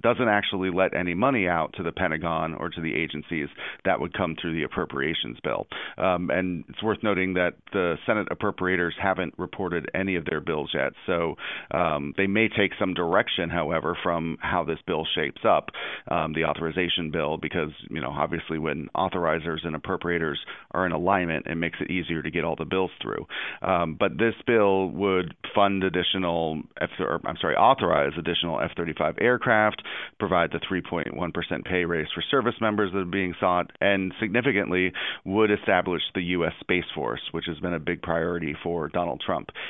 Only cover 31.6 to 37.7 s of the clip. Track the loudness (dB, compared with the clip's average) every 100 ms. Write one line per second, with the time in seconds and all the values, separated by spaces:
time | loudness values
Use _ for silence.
31.6 | 0 0 2 0 -2 -6 0 0 0 0
32.6 | 0 2 0 0 -2 0 -2 0 2 2
33.6 | 0 0 2 4 0 -2 0 2 2 2
34.6 | 2 2 2 0 -6 -6 0 4 6 6
35.6 | 6 4 4 0 -2 -2 0 2 2 -2
36.6 | 0 0 0 -4 -4 -4 -6 -6 -6 -4
37.6 | -4